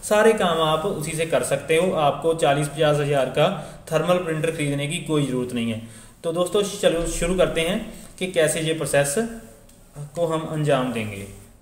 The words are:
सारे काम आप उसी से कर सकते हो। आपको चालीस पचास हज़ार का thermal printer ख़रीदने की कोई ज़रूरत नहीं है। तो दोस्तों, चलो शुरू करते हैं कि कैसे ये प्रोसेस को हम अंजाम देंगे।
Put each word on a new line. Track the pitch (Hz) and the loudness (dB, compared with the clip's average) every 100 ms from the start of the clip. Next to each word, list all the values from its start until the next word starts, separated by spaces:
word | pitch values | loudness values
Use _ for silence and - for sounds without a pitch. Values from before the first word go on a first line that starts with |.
सारे | - 214 220 | 2 4 6
काम | 214 185 160 | 4 2 2
आप | 156 156 202 | 2 0 -2
उसी | 156 151 | -4 -6
से | 156 165 | -4 0
कर | 139 | 0
सकते | 117 139 - 160 | 0 -2 2 2
हो। | 185 | 2
आपको | 160 143 139 165 165 | 2 2 2 0 2
चालीस | 160 143 147 | 2 2 0
पचास | 147 156 147 | 0 2 2
हज़ार | 143 143 127 | 2 2 2
का | 147 165 190 - - - | 2 2 0 -10 -16 -4
thermal | 160 165 180 | -2 2 0
printer | 170 156 160 | 0 -2 -2
ख़रीदने | 151 147 143 143 | -2 -2 -2 -4
की | 175 | -6
कोई | - 151 135 | 0 0 2
ज़रूरत | 123 123 | -2 -2
नहीं | 120 117 | -2 -2
है। | 110 - - - - | -4 -10 -18 -20 -8
तो | 165 | -4
दोस्तों, | 165 180 214 | -2 0 0
चलो | 196 - 180 160 170 | -2 0 2 2 -2
शुरू | - 170 185 | -2 -2 2
करते | 156 160 | 2 2
हैं | 160 214 - - - - | 0 -2 -6 -14 -18 -8
कि | 185 | -4
कैसे | 175 156 165 | 2 2 2
ये | 160 | -2
प्रोसेस | 160 143 143 143 - 226 - - - - - - 143 147 170 | -2 0 2 2 0 -2 -6 -16 -20 -20 -20 -20 -16 -12 -2
को | 170 | -2
हम | 160 156 | -2 -4
अंजाम | 156 147 135 127 | -2 2 2 0
देंगे। | 117 107 98 101 - - - | -4 -6 -8 -12 -16 -20 -20